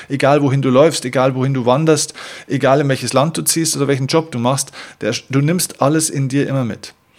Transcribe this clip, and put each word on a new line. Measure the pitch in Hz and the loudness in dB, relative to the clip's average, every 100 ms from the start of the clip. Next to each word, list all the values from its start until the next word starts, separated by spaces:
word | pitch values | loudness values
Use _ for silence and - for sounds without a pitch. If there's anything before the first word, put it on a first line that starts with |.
| - | -8
Egal | 139 139 147 | 0 2 4
wohin | 143 135 | 2 2
du | 135 | 2
läufst, | 127 160 - | 4 4 2
egal | - 131 131 | -4 0 0
wohin | 131 131 | 0 -2
du | 139 120 | 0 2
wanderst, | 131 160 151 - - - - - | 2 4 2 0 -10 -18 -18 -6
egal | 139 131 139 | 0 2 2
in | 143 | 2
welches | 135 120 | -2 0
Land | 127 151 165 | 0 0 -2
du | |
ziehst | 156 170 160 - | -2 -2 -2 -2
oder | 139 | -2
welchen | 139 123 | 0 0
Job | 165 160 | -2 -2
du | 120 | -4
machst, | 120 135 - - - - | -2 -2 -6 -12 -20 -6
der, | 107 120 - | -6 -6 -2
du | 135 | 0
nimmst | 147 180 - - | 0 0 -4 0
alles | 135 160 156 | 2 2 -2
in | 143 135 | -4 -2
dir | 139 135 | -2 -2
immer | 135 | -2
mit. | 120 98 - - _ | -4 -8 -14 -20 _